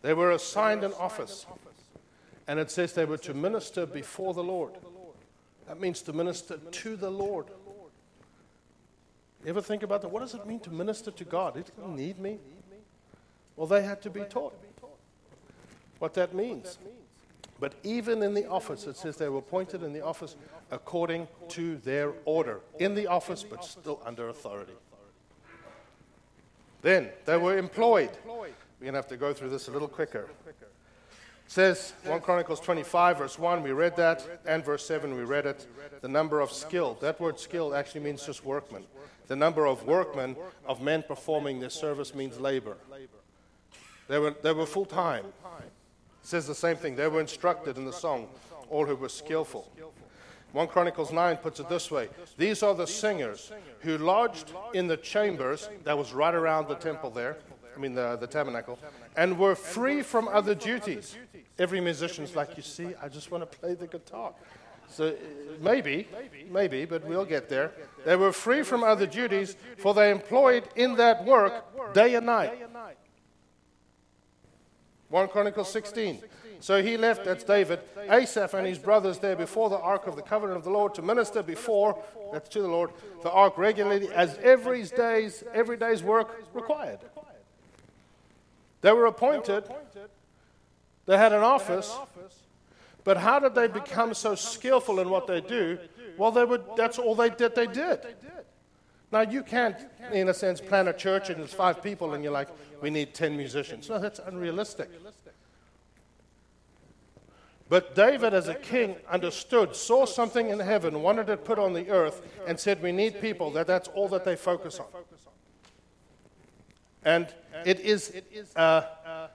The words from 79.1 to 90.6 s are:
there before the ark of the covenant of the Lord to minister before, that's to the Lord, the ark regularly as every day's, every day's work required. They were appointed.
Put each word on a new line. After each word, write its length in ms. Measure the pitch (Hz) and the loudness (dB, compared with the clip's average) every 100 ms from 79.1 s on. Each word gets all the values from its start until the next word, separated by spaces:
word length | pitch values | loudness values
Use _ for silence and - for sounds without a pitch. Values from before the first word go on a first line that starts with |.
| 175 | 0
there 180 | 196 175 | -2 -2
before 340 | 170 220 220 | -2 0 0
the 80 | 190 | 0
ark 300 | 262 196 196 | 0 0 -2
of 80 | 147 | -8
the 60 | |
covenant 360 | - 214 208 180 | -2 -2 -2 -4
of 60 | |
the 60 | 165 | 0
Lord 220 | 208 202 202 | 2 2 0
to 60 | |
minister 380 | 170 240 214 220 | 0 2 2 -2
before, 640 | 170 156 - 208 208 202 - 226 202 | -4 -6 0 4 4 2 -8 -14 -10
that's 160 | 151 - | -10 -6
to 120 | 214 | -4
the 60 | 190 | 0
Lord, 240 | 170 170 - - - | 0 0 -6 -18 -8
the 80 | 170 | 2
ark 260 | 185 196 165 | 8 8 8
regularly 520 | 202 214 202 202 196 | 2 4 2 2 2
as 280 | 175 175 143 | 2 2 6
every 440 | 240 254 240 254 | 8 8 6 -2
day's, 640 | 196 - 233 226 214 - 240 | -2 0 2 2 0 -8 -4
every 220 | 220 233 233 | 0 0 2
day's 260 | 226 220 | 2 2
work 400 | 175 220 220 - - | 4 4 4 -6 -10
required. 460 | 240 233 302 190 101 - - 302 - _ _ _ - - _ _ _ _ _ _ _ _ _ | -10 -4 -2 -2 -10 -14 -20 -20 -20 _ _ _ -20 -20 _ _ _ _ _ _ _ _ _
They 100 | 185 | 6
were 160 | 226 226 | 8 6
appointed. 580 | 220 247 294 - 202 208 269 294 202 208 _ _ _ _ _ | 6 2 2 0 -2 -4 -14 -16 -20 -20 _ _ _ _ _